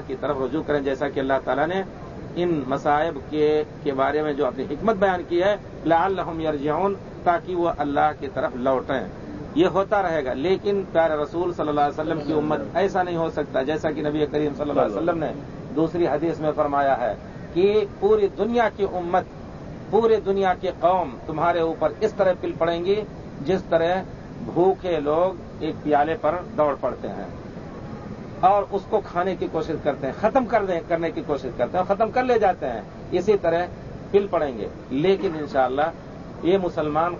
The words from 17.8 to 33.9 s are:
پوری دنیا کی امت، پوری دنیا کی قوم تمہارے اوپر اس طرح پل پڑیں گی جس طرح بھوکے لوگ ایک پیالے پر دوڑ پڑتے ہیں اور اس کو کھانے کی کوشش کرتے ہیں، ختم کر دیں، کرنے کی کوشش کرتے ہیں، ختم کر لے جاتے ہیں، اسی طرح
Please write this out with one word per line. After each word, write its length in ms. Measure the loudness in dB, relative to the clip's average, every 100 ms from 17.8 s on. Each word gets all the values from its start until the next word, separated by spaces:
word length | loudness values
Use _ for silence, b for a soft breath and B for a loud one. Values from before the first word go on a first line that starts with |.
| 0 0
پوری 280 | 4 4 4 0
دنیا 320 | 0 2 2 2
کی 60 |
امت، 400 | -2 -2 0 0 -2 -10 -14 -14 -14 -12 0
پوری 260 | 4 4 4 2
دنیا 280 | 2 2 2
کی 60 | -2 2
قوم 300 | 2 4 0 -6 -6
تمہارے 340 | 0 2 2
اوپر 320 | 0 0 -2 0
اس 140 | -2
طرح 200 | 2 2 2
پل 100 | -2 0
پڑیں 280 | 0 0 0
گی 160 | 0 -2 -10 -14 -8 -2
جس 180 | -2 2
طرح 320 | 2 2 0 -2 -12 -14 -12 -4
بھوکے 460 | 2 4 4 0 0
لوگ 420 | 2 2 2 -2 -12 -8
ایک 160 | -6 -4
پیالے 320 | 2 4 4 2
پر 140 | 0 0 -2 2
دوڑ 180 | 2 2
پڑتے 260 | -2 -4 -8
ہیں 160 | -8 -10 -10 -12 -12 -12 -12 -12 -12 -12 -12 -12 2
اور 240 | 4 4 2
اس 100 | -4 -2
کو 120 | -2 -2
کھانے 240 | -2 -2 -2
کی 120 | -2
کوشش 220 | -2 -2 -2
کرتے 240 | -2 -2 -4
ہیں، 60 | 0
ختم 240 | 2 2 2
کر 200 | 0 2
دیں، 140 | -2 0
کرنے 240 | 0 0
کی 100 | -2 -2
کوشش 220 | -2 -2 -2
کرتے 200 | 0 0
ہیں، 80 | 0
ختم 240 | 2 2
کر 120 | 2
لے 160 | 2 4
جاتے 300 | 4 2 -2
ہیں، 120 | -6 -8 -12 -4
اسی 260 | -2 2 4
طرح 240 | 4 0 0 -6 -12